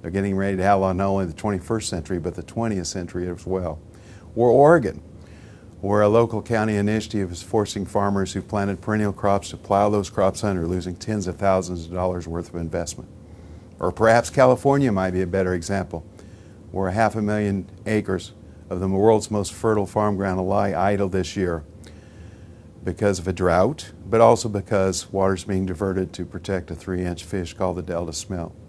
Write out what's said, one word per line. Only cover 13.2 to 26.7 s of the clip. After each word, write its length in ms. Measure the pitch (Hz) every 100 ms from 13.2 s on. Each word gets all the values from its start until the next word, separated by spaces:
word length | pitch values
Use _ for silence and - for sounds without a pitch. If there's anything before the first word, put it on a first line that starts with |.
| - - - - - -
Or 140 | 90
perhaps 380 | - 110 117 -
California 600 | - 127 123 139 139 135
might 200 | 98 92
be 100 | 92
a 60 | 90
better 260 | 95 92
example, 540 | 90 85 98 82 85 - - - - - - -
where 180 | 92 95
a 40 |
half 220 | 98 113
a 60 | 110
million 480 | 104 107 104 98 87 -
acres 480 | - 107 98 95 - - - - -
of 100 | 92
the 80 | 95
world's 420 | 95 107 107 -
most 220 | 107 95
fertile 340 | - 113 107 98
farm 300 | 107 104 98
ground 240 | 98 92 92
lie 240 | 98 101
idle 360 | 82 95 101 98
this 260 | 95 90 -
year 280 | 90 82 76 - - - - - - - - - - -
because 360 | - - 104 92
of 100 | 85
a 40 |
drought, 580 | 87 90 85 104 156 - - 95
but 140 | 113
also 260 | 113 117 117
because 640 | 101 92 101 95 90 -
water's 320 | 98 95 92
being 220 | - 95 92
diverted 480 | 85 98 92 87
to 100 | -
protect 460 | 90 92 92 95 82